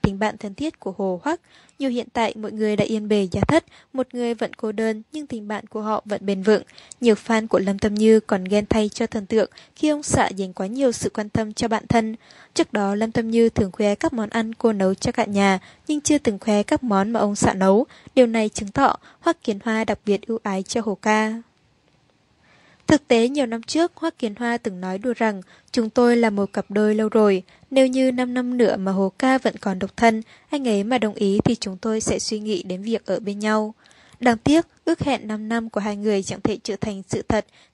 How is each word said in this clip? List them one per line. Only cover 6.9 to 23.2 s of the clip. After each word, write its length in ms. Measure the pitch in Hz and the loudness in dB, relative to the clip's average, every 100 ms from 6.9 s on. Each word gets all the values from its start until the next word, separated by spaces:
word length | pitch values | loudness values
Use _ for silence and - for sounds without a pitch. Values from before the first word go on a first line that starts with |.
| - | 0
Nhiều 140 | 240 208 - | 2 2 2
fan 200 | 220 220 | -2 2
của 120 | - | 0
Lâm 200 | 196 196 | 0 -2
Tâm 160 | 214 208 | -2 2
Như 240 | 220 220 | 6 6
còn 240 | 214 196 | 4 -2
ghen 220 | 185 208 208 | 0 0 0
thay 240 | 220 208 | -2 -2
cho 180 | - 226 | -2 -6
thần 180 | 220 196 | -6 -2
tượng 240 | 220 196 - - - | 0 0 -4 -20 -4
khi 140 | 302 | -2
ông 140 | 294 | -2
xã 240 | 294 - 202 | 0 0 0
dành 260 | 190 190 | -2 -8
quá 140 | 180 190 | -6 -8
nhiều 240 | 247 269 | 0 0
sự 180 | 226 220 | 0 -4
quan 200 | - 208 | -6 -4
tâm 240 | - 220 | -4 -4
cho 140 | 214 233 | -4 -2
bạn 160 | 214 - | -2 0
thân. 260 | 233 220 226 _ - - | 0 0 -4 _ -20 -6
Trước 200 | - 330 | -2 -2
đó, 220 | 214 196 208 | 0 -2 0
Lâm 160 | 226 | -2
Tâm 200 | 240 226 | -2 0
Như 180 | 226 226 | 2 4
thường 220 | - 196 | 2 -2
khoe 240 | - 208 208 | 0 0 0
các 180 | 320 | -2
món 160 | 254 208 | -2 -2
ăn 240 | 233 220 | -2 -4
cô 200 | 226 233 | 0 0
nấu 200 | 208 190 | 2 0
cho 180 | 196 - | 0 -2
cả 140 | 247 214 | -2 -2
nhà, 340 | 202 196 190 - - - | 2 2 2 -2 -14 -6
nhưng 140 | 302 | -4
chưa 160 | - 294 | 2 2
từng 220 | 247 196 | 2 -2
khoe 240 | - 208 | 0 0
các 200 | 208 302 | 2 -2
món 280 | 254 196 202 | 2 2 2
mà 80 | 226 | 0
ông 160 | 208 208 | 0 0
xã 180 | 233 | 0
nấu. 320 | 196 190 202 277 - - - | 2 4 4 2 -6 -2 4
Điều 120 | 247 | 4
này 220 | 226 214 | 4 -2
chứng 220 | - 202 | -4 -6
tỏ 240 | 233 277 - - _ | 2 2 2 -6 _
Hoắc 240 | - 330 | -2 -2
Kiến 160 | - 202 | -2 -4
Hoa 200 | 233 220 | -2 -2
đặc 160 | 220 202 - | -2 -2 0
biệt 220 | 202 - | -2 -2
ưu 120 | 226 | -6
ái 200 | 214 190 | -4 -4
cho 180 | 196 240 | -4 -4
Hồ 160 | 226 190 | -4 -4
Ca. 320 | 214 214 220 226 - _ _ _ _ _ _ _ _ _ _ _ _ _ - | 0 0 0 -4 -12 _ _ _ _ _ _ _ _ _ _ _ _ _ 2
Thực 200 | 294 - | 2 4
tế, 220 | 233 | 2